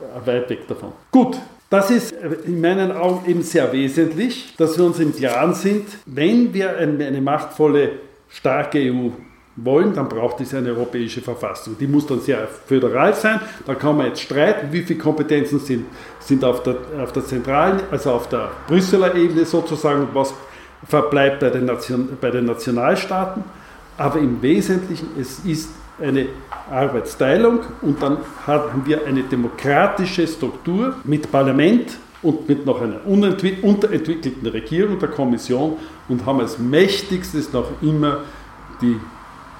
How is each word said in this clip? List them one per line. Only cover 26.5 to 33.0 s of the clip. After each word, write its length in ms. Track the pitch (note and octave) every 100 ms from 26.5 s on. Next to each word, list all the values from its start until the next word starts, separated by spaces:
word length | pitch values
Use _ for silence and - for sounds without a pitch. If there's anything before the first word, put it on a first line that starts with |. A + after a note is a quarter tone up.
| - -
Arbeitsteilung 920 | C3 C#3 A#2+ - - C3+ E3+ A#3 A#3 - -
und 220 | - C#3
dann 140 | C#3 D3 - - -
haben 380 | D3 D3+ C3 C3+
wir 220 | D3+ D3
eine 160 | C3+
demokratische 1040 | B2+ B2+ A#2 - C3+ C#3+ G3 G3 F3+ - E3
Struktur 680 | D#3+ B2+ - - F#3 B3+ C4
mit 280 | - D3+ D3+
Parlament 680 | C#3 C3+ C3 D#3+ A#3 - - - -
und 260 | E3+ C#3 -
mit 200 | C#3+ C3+
noch 120 | A#2
einer 200 | A#2 G2